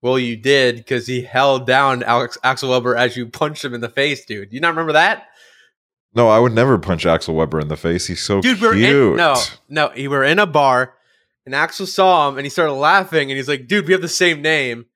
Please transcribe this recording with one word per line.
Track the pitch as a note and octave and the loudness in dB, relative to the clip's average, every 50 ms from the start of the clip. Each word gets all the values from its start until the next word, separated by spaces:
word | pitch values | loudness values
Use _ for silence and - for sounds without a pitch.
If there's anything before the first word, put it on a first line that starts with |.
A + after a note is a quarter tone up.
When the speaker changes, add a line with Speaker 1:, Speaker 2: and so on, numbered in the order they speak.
| - | 0
Speaker 1:
Well, | B2 B2+ C3 | 0 0 0
you | B2+ A#2+ A#2 | 0 -4 -6
did, | A2 A2 C3 C#3 C#3 C3 B2 A#2+ A#2 A2 | -6 0 2 2 4 4 2 0 -2 -6
'cause | - C3 B2 A#2 | -6 -6 -6 -4
he | B2 B2+ B2 B2 | -6 -8 -8 -8
held | - - B2+ C3+ C#3 C3+ C3 B2+ | -4 -2 0 2 2 2 0 0
down | A#2 B2+ C3 C#3 C3+ C3 B2 A#2+ | 2 2 2 4 2 0 -2 -2
Alex, | A2+ A#2+ A#2+ B2+ A#2+ - - - | 0 0 0 0 -2 -8 -4 -2
Axel | B2 C3+ B2 - C3 | -2 -2 -2 -2 -2
Weber | B2+ B2+ A#2 B2 B2 | -2 0 0 0 0
as | A#2 B2 B2 - | 0 0 0 -2
you | B2+ A#2+ | -4 -12
punched | A2+ - - D#3 D3+ D3+ - - | -12 -6 -4 -4 -4 -4 -8 -10
him | C#3 A#2+ | -10 -8
in | A#2+ | -8
the | A#2 A#2 | -10 -8
face, | _ - C#3 D3 C#3+ B2+ - | _ -2 -2 -2 -2 -6 -10
dude. | _ A2+ G#2 G2+ G2+ G#2+ | _ -12 -12 -12 -14 -10
You | C3 | -4
not | D#3 E3+ | -2 -2
remember | E3 D#3+ E3 D#3+ D3+ | -2 -2 -4 0 2
that? | D3+ E3 G3 A3 A3 - _ _ _ _ _ _ _ _ _ _ _ _ _ _ _ _ _ _ | 2 2 2 0 -4 -8 _ _ _ _ _ _ _ _ _ _ _ _ _ _ _ _ _ _
Speaker 2:
No, | A2+ A#2+ A2+ | 2 4 6
I | G#2+ A2 | 6 6
would | A#2+ B2 A2+ | 4 4 2
never | A2+ A#2+ C3+ C3 G2 | 2 2 4 2 0
punch | D#2+ F#2+ F#2 D#2+ - | 0 -2 -4 -2 0
Axel | F2 E2 E2 - - D#2+ | 0 0 0 0 -4 -2
Weber | D#2 D#2+ D2+ D#2 D#2 | -2 -2 -2 -2 -4
in | D2+ D2+ | -4 -4
the | D#2 | -8
face. | D2 - E2 E2+ F2+ - | -6 -4 -2 -2 -2 -4
He's | - F2+ - - | -6 -8 -8 -4
so | - G2+ G2 | -2 -2 0
Speaker 1:
Dude, | F#2 B3 C4 F#3 | 0 0 -2 0
we're | G#3+ A3+ G2 | 0 0 2
in, | G2 | 4
Speaker 2:
cute. | A2+ B2 C#3+ C#3+ C3 G#2 D#2 | 2 4 4 4 4 4 2
Speaker 1:
no, | - F3 D#3 C#3 B2 A2 - - _ _ _ | 2 2 2 2 0 -2 -6 -10 _ _ _
no, | C#3+ D#3 D3+ - | -4 -2 -2 -2
he, | - A#2+ C3+ | -4 -8 -8
we're | C#3 C#3+ C#3 C3+ | -4 -2 0 2
in | C#3 D#3+ F#3+ | 2 2 0
a | G#3 | 0
bar, | F#3 C#3+ D3+ C#3+ C3+ B2+ B2 B2+ B2+ _ _ _ _ _ _ _ _ _ _ _ | 0 2 2 4 4 4 2 0 -2 _ _ _ _ _ _ _ _ _ _ _
and | C3 C3 | -8 -4
Axel | C#3+ D#3 E3+ - - G3 | -4 -4 -4 -4 -10 -12
saw | F#3 - - F#3+ F#3 F3+ E3+ D3 C#3+ | -8 0 2 4 4 4 4 2 0
him, | C#3 | -2
and | C3 C#3 | -4 -8
he | C#3+ | -8
started | - - E3 D#3 C#3+ | -2 -2 -2 0 0
laughing, | C3+ C#3+ D3+ F3+ G3 F#3+ - E3 D#3+ C#3+ C3+ | 0 2 2 2 2 0 0 -2 -2 -2 -2
and | C3+ C3+ | -4 -6
he's | C3 C3 | -4 -4
like, | D3 C3+ B2+ | -4 -6 -4
"Dude, | A#2+ G3 G#3 F3+ | -2 -2 -2 2
we | D3 F#3 | 2 0
have | F#3 F3+ | 0 0
the | E3+ | -4
same | - - F3+ F3 E3 D3 C#3+ | -2 0 0 0 0 0 0
name." | D#3 D#3+ D3+ C#3 B2+ A#2 A#2 A#2 _ _ | 0 0 0 0 -2 -6 -8 -12 _ _